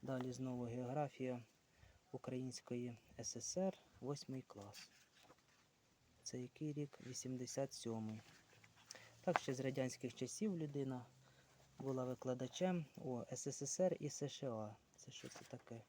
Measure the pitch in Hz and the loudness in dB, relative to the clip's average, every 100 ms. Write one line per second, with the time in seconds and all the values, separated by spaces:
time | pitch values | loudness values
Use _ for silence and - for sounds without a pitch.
0 | 135 131 127 123 127 123 120 120 123 143 | 0 0 0 0 0 0 0 0 0 2
1 | 143 - 127 123 117 - _ - - - | 0 0 -2 -2 -6 -20 _ -20 -20 -20
2 | - 131 - 127 131 120 - 123 123 117 | -10 -6 -2 -2 -2 -4 -2 -2 -2 -4
3 | - - 117 120 - - 190 - - - | -12 -6 -4 -2 0 4 4 2 -14 -6
4 | 123 143 - 131 - 104 101 - - - | -2 -2 -2 -4 -6 -10 -10 -10 -14 -18
5 | - - - - - - - _ _ _ | -20 -20 -20 -20 -20 -20 -20 _ _ _
6 | - - - 123 123 - 151 147 143 - | -20 -12 -6 -4 -4 -2 0 2 -2 -4
7 | 123 127 127 127 123 - 139 - 117 113 | -6 -4 -2 -2 0 2 0 0 0 0
8 | 110 110 - - - - - - - - | 0 -4 -8 -20 -20 -20 -20 -20 -16 -14
9 | - - - - - 127 135 135 131 - | -14 -2 4 6 4 2 2 4 2 2
10 | 127 - 127 - 214 175 151 143 131 127 | -4 -2 -4 2 2 2 0 2 0 0
11 | 120 - - - - - - - 135 131 | -6 -18 -20 -20 -20 -20 -20 -4 0 2
12 | 127 123 127 127 131 - 185 175 156 - | 2 0 0 2 0 4 6 6 0 -4
13 | 135 123 - 131 - 139 139 - 185 175 | -2 -2 -2 -2 -2 -2 -2 6 6 6
14 | 143 - 143 - 135 113 107 110 - - | 0 0 -2 0 -2 0 -2 -6 -18 -18
15 | - - 127 - 113 120 - 117 | -14 -10 -10 -12 -10 -12 -8 -12